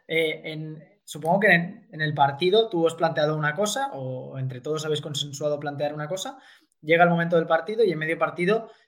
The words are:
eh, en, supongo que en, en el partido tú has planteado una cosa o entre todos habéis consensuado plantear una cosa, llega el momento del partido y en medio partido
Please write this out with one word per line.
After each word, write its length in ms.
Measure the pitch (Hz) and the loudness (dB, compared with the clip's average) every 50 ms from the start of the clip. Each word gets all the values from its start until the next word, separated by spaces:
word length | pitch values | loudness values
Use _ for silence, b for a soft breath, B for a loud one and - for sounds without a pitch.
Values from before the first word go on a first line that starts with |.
| b - | b -4
eh, 320 | 160 165 160 156 151 - - | -2 0 0 0 -2 -6 -8
en, 380 | 160 156 156 156 156 156 - - - _ _ _ | -10 -10 -8 -10 -10 -12 -14 -18 -20 _ _ _
supongo 360 | - - 151 147 160 180 202 | -16 -12 -6 0 0 2 4
que 140 | 214 202 175 | 6 6 6
en, 340 | 170 170 - - - - _ | 4 4 -2 -8 -14 -18 _
en 80 | - 156 | -8 -4
el 140 | 156 151 143 | -4 -2 2
partido 540 | 151 139 139 139 - 180 180 202 226 226 220 | 2 2 2 2 2 2 4 4 4 4 2
tú 180 | - 170 165 | 2 2 2
has 80 | 160 160 | 2 2
planteado 420 | - 170 160 165 160 151 151 156 | 0 0 0 2 2 0 2 2
una 180 | 156 151 147 151 | 0 0 -2 0
cosa 360 | 180 208 208 - 269 269 269 | 0 -2 -2 -2 -2 -4 -4
o 460 | - 139 131 127 127 127 135 139 135 131 | -6 -8 -8 -8 -8 -10 -10 -10 -8 -8
entre 220 | 131 127 127 123 | -6 -6 -8 -8
todos 240 | - 151 156 156 151 | -6 -6 -6 -4 -2
habéis 160 | 156 151 151 | -2 -4 -4
consensuado 600 | 156 160 139 - 156 143 139 - 151 147 147 143 | -4 -6 -6 -6 -6 -6 -6 -6 -4 -4 -4 -4
plantear 340 | 151 143 143 139 147 143 151 | -4 -6 -6 -4 -4 -4 -4
una 140 | 151 151 151 | -6 -8 -6
cosa, 300 | 185 190 - 262 - b b b b b b _ _ _ | -6 -8 -8 -10 -12 b b b b b b _ _ _
llega 240 | 156 151 165 170 175 | 0 4 6 6 6
el 60 | 170 | 6
momento 260 | 170 170 165 170 175 | 6 4 2 2 2
del 100 | 165 165 | 2 4
partido 380 | 165 165 160 - 214 214 220 226 | 4 2 0 0 0 0 2 2
y 80 | 185 | 2
en 60 | 156 156 | 2 0
medio 200 | 156 160 165 160 | -2 -2 0 0
partido 520 | 160 160 - 175 175 190 220 226 226 B B B B | 0 -2 -2 0 0 2 2 0 -2 B B B B